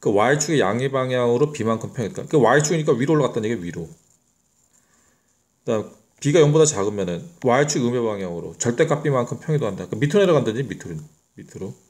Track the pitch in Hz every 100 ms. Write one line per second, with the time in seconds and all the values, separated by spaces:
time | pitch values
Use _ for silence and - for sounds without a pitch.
0 | - 101 110 151 - 151 95 110 135 131
1 | 127 127 120 120 151 151 110 113 110 -
2 | 104 - - 160 110 139 151 175 151 127
3 | 131 156 127 - 110 113 85 85 82 -
4 | _ _ _ _ _ _ _ _ _ _
5 | _ _ _ _ _ _ - 110 101 -
6 | _ _ 143 160 147 151 151 101 98 104
7 | 92 85 78 - 127 123 147 - 120 123
8 | 117 101 92 85 85 82 - 120 160 147
9 | 156 135 120 - - 151 117 95 90 107
10 | 147 202 196 156 113 110 135 95 - 80
11 | 76 _ _ - - - 95 127 _